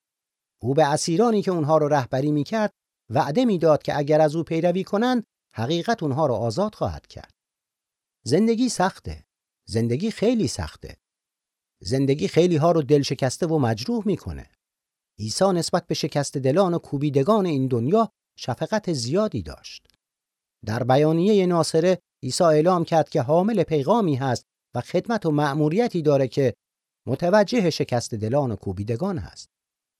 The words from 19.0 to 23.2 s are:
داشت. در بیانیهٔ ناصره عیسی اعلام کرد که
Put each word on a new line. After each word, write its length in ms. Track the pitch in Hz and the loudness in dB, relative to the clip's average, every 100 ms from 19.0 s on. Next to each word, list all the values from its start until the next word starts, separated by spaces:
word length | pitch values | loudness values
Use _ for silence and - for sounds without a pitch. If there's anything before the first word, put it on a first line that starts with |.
| 117 175 214 123 | -2 -2 -2 -6
داشت. 460 | 80 - - - _ _ _ _ _ _ _ _ 92 | -10 -16 -18 -20 _ _ _ _ _ _ _ _ -8
در 180 | 117 | -4
بیانیهٔ 640 | 123 131 156 165 190 208 180 | 2 4 4 2 4 2 2
ناصره 540 | 175 156 160 175 180 _ _ | 2 2 2 2 0 _ _
عیسی 200 | 127 - | -8 2
اعلام 400 | 170 151 160 180 | 4 4 4 2
کرد 260 | 160 160 - | 2 0 0
که 120 | 160 | -2